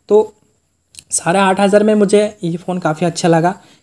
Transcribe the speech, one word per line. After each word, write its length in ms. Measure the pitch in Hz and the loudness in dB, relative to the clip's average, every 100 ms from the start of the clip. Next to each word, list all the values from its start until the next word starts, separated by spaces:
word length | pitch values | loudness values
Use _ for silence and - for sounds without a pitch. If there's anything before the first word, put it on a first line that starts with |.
| _ | _
तो 240 | 208 214 - _ _ _ _ _ - _ | 0 0 -8 _ _ _ _ _ -20 _
साढ़े 280 | - 165 190 | -4 -2 0
आठ 220 | 190 190 | 2 2
हज़ार 240 | 202 208 | 2 2
में 100 | 214 214 | 2 2
मुझे 280 | 202 208 208 - | 2 2 0 -4
ये 120 | 170 165 | -8 -8
phone 220 | - 180 | -8 -6
काफ़ी 260 | 165 156 175 | -4 -2 -4
अच्छा 220 | 165 175 | -2 0
लगा। 260 | 165 170 196 - _ | 2 0 -4 -14 _